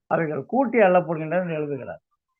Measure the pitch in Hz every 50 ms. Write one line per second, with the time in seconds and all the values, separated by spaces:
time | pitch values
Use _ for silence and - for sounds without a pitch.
0 | _ - - 165 165 151 151 143 135 - - 254 277 220 240 233 208 185 180 180
1 | 165 151 170 156 160 156 165 180 185 170 165 151 151 143 143 123 117 95 80 -
2 | _ _ _ _ _ _ _ _